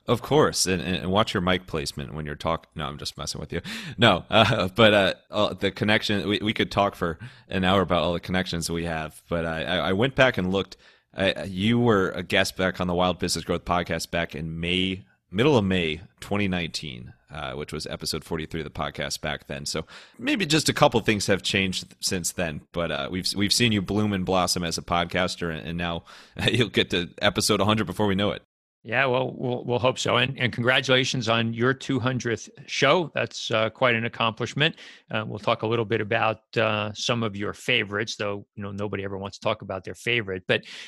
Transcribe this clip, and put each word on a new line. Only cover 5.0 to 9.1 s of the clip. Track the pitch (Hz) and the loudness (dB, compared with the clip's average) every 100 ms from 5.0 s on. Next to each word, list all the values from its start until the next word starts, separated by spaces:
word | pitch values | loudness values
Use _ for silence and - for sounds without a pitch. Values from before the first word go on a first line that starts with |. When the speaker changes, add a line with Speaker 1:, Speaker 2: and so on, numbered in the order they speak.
| 92 - - | 4 0 -6
Speaker 1:
uh, | 104 101 92 | 0 0 0
the | 98 | -4
connection, | - 104 110 - 101 82 | 0 2 2 2 -2 0
we, | 104 | 0
we | 107 | 0
could | - 95 | 0 0
talk | - 101 | 2 2
for | - 85 80 120 - - | 0 -4 -4 -12 -18 -6
an | 95 | 0
hour | 92 98 | 4 4
about | 85 87 | 4 2
all | 82 | 2
the | 85 | -2
connections | - 92 92 85 80 | -2 -2 -2 -4 -4
we | 85 85 | -4 -4
have, | 80 78 | -4 -8